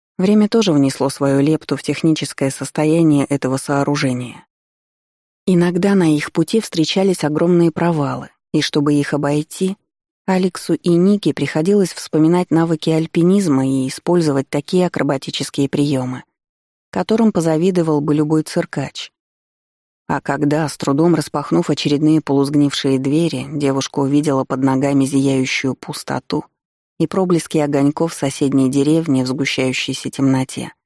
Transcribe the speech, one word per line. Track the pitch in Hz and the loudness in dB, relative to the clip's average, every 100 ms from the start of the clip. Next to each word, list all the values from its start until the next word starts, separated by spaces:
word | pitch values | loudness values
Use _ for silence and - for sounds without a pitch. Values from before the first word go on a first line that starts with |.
| _ - | _ -2
Время | 190 214 208 | 2 4 4
тоже | 226 196 | 2 2
внесло | 147 135 - 135 | 2 2 0 -4
свою | - 139 139 | -2 0 2
лепту | 143 156 - 139 | 2 0 -2 -6
в | |
техническое | - 143 165 156 147 - 135 | -4 -2 0 0 -4 -4 -4
состояние | - 135 - 156 165 160 147 135 | -4 -6 -2 2 4 4 4 2
этого | 139 127 131 | -2 -2 -4
сооружения. | - 139 143 143 139 123 123 - - _ _ _ _ _ _ _ _ _ - | -2 -2 0 0 -2 -4 -8 -14 -20 _ _ _ _ _ _ _ _ _ 0
Иногда | 175 175 175 196 196 | 2 2 2 2 4
на | 165 147 | 4 2
их | - | 0
пути | - 156 226 | -2 0 0
встречались | - 175 156 190 196 175 | -2 -2 -2 0 0 0
огромные | 147 151 170 175 170 | -2 0 2 4 2
провалы, | 160 170 160 139 127 127 _ _ | 2 0 0 -2 -4 -12 _ _
и | 151 | -2
чтобы | 147 156 147 | -2 0 0
их | 147 143 147 | 0 0 -2
обойти — | 147 147 151 - 190 202 _ _ _ _ - | -2 -2 -4 -4 -4 -4 _ _ _ _ -2
Алексу | 185 185 - - 165 | 0 0 -2 -4 -2
и | - | 2
Нике | 170 185 202 160 | 2 4 2 0
приходилось | - 143 156 165 208 180 | -2 -2 -2 2 2 0
вспоминать | - - 160 156 175 180 | -4 -4 2 4 2 2
навыки | 165 165 160 - | 0 0 0 0
альпинизма | 160 160 170 175 202 185 135 131 | -2 0 0 2 2 2 0 0
и | 135 131 | -2 -4
использовать | - - 175 160 139 135 | -6 0 0 2 0 -2
такие | 147 - 185 180 | -6 -2 0 0
акробатические | - 139 135 - - - - 139 | 0 -2 -2 -6 -10 -6 -2 -2
приёмы, | - 147 135 127 127 - _ _ _ _ _ _ | 0 0 -2 -4 -8 -14 _ _ _ _ _ _
которым | 190 180 220 220 | -6 -2 2 2
позавидовал | 185 165 156 185 180 160 147 | 2 0 0 0 0 0 0
бы | 151 | 0
любой | 151 151 156 | 0 2 0
циркач. | 160 175 165 - 135 - - _ _ _ _ _ _ _ _ _ - | -2 -4 -4 -6 -8 -10 -16 _ _ _ _ _ _ _ _ _ -8
А | 139 | -6
когда, | - 139 147 147 151 | -4 -2 0 0 -2
с | - | -4
трудом | - 139 170 160 | -2 2 2 2
распахнув | 147 151 - 170 170 | 0 -6 -2 0 0
очередные | 147 151 143 151 160 | -2 0 2 2 2
полусгнившие | - 139 139 147 143 - 139 135 | 2 0 2 2 2 0 0 0
двери, | 135 151 170 131 139 | 0 0 0 -2 -6
девушка | 147 139 135 - - | -2 0 0 -2 -2
увидела | 135 143 151 135 | 0 2 2 0
под | 127 131 | -2 0
ногами | 135 131 139 139 131 | 0 2 2 2 2
зияющую | 135 135 135 131 - 135 | 2 2 0 0 -2 -4
пустоту | 123 - 151 - 135 - 151 - _ _ _ _ - | -6 -10 -10 -8 -8 -6 -6 -8 _ _ _ _ -6
и | 160 | -2
проблески | 190 180 165 - 160 | 0 2 0 0 0
огоньков | 147 143 143 - 165 | 0 2 2 0 -4
соседней | - 139 - 139 139 131 | -2 -6 -2 0 2 2
деревни | 139 143 160 160 131 | 2 2 2 2 0
в | 127 | 0
сгущающейся | 131 135 - 131 127 - 131 135 | -2 -4 -2 -2 -2 -6 -8 -8
темноте, | - 135 131 131 - 123 - | -2 0 2 -2 -6 -12 -16